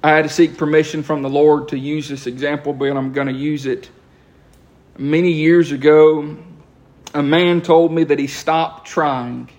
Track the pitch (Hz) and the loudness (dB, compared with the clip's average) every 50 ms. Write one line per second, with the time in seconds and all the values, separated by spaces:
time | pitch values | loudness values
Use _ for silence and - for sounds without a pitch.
0 | - 156 151 156 156 151 - - 170 160 - - 160 147 156 156 151 156 - 156 | 4 4 2 2 2 0 2 2 2 2 2 -4 -2 2 2 2 2 0 -6 -10
1 | 147 - 156 143 135 135 139 143 151 151 147 147 - - 143 135 135 147 151 156 | -6 -4 -6 -4 -4 -2 0 4 4 4 4 2 -2 -6 -8 -8 -6 -6 -6 -6
2 | 143 139 139 135 - 123 123 127 139 143 147 143 - 143 143 131 139 135 139 139 | -6 -10 -12 -10 -10 -10 -8 -6 -4 -4 -4 -4 -6 -8 -6 -4 -4 -2 -2 -4
3 | 135 135 131 143 139 135 131 131 143 151 151 143 135 131 120 120 - - _ _ | -6 -4 -4 -4 -4 -4 -6 -4 -4 -4 -4 -4 -4 -6 -6 -6 -8 -20 _ _
4 | _ _ _ _ _ _ _ _ _ _ _ _ _ _ _ _ _ _ _ - | _ _ _ _ _ _ _ _ _ _ _ _ _ _ _ _ _ _ _ -10
5 | 135 143 151 165 180 180 165 151 156 160 170 175 165 139 143 131 139 151 151 156 | -4 -2 0 0 0 0 0 2 2 4 4 4 4 2 -2 0 4 4 6 8
6 | 156 156 156 151 147 151 151 - - - - - _ _ _ _ _ _ _ _ | 6 6 4 2 -4 -8 -12 -16 -18 -20 -20 -20 _ _ _ _ _ _ _ _
7 | _ - - 147 143 139 156 170 180 175 175 170 170 - 160 165 170 165 160 165 | _ -8 -4 -4 0 2 2 2 2 2 0 0 2 4 4 4 4 2 0 -2
8 | 160 143 143 139 139 135 - - - 160 160 160 160 - - - - - - 175 | 0 0 0 -2 -2 -6 -8 -8 -4 -2 -2 -2 -2 -4 -8 -18 -20 -8 -4 -2
9 | 156 147 135 127 120 123 120 123 123 - _ | -2 -2 -4 -4 -8 -8 -10 -12 -14 -18 _